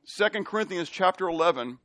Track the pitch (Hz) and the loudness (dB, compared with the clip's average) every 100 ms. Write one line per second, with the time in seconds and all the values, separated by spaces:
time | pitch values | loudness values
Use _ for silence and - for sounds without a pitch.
0 | - - 208 214 196 214 214 180 160 - | -10 0 0 0 -4 -4 -2 -4 -6 0
1 | 185 185 185 165 165 165 123 127 | 2 2 -2 2 2 2 -2 -8